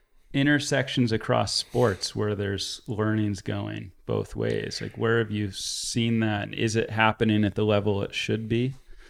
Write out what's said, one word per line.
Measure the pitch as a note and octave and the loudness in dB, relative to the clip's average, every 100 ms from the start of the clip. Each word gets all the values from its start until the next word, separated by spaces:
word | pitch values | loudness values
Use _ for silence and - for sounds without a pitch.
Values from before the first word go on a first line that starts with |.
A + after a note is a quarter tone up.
| _ _ - | _ _ -6
intersections | C#3 C#3+ C#3+ - C3+ C3 - A#2 | 0 2 2 2 -2 0 2 2
across | A2+ - A#2+ G#2 | 0 0 0 2
sports | - - A#2+ A#2+ F#2 - | -2 -2 2 2 2 -4
where | - G#2 G2+ | -2 -2 -2
there's | G2+ F#2+ - - - | -2 -4 -6 -8 -6
learnings | G#2 A2 A2 G#2 F#2+ | 0 2 2 0 -2
going | - G2+ G#2 - G2+ - - | -4 -4 -4 -8 -12 -10 -4
both | G#1+ - - | -2 -2 -4
ways. | - - - - | -2 -2 -4 -8
Like, | G#2+ A2 | -8 -2
where | A2+ A#2 | 0 2
have | G#2+ | 0
you | G#2 G2+ | -2 -4
seen | - - - - A#2+ A#2 A2+ | -6 -8 -6 -4 0 2 2
that? | A2 G#2 | 2 0
And | G#2 | -4
is | - A2+ A2+ | -2 0 0
it | - | 0
happening | A2 A2 - A2 G#2+ | 4 4 4 4 4
at | G2+ A2 | 4 2
the | |
level | G#2+ G#2 G#2 G2 | 2 2 2 0
it | G2 | -2
should | - - A2 A2 | -4 -2 -2 0
be? | A#2 B2+ C3 - - - | 0 0 -4 -14 -20 -20